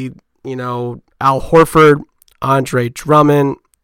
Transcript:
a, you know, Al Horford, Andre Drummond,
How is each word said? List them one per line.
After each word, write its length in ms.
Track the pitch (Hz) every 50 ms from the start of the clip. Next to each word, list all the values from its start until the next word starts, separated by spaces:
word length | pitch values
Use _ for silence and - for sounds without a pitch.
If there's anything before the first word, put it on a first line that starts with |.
| 131 127
a, 40 | - _ _ _ _ _ - 135
you 80 | 131
know, 460 | 127 123 123 123 120 123 120 120 - _ _ _ -
Al 220 | 139 135 135 127
Horford, 600 | - - 165 160 165 - - 160 156 151 143 147 - - _ _ _ _ _ -
Andre 480 | - 131 135 135 131 - - 127 120 120
Drummond, 680 | - - - 147 151 151 147 143 127 143 143 139 - - _ _ _ _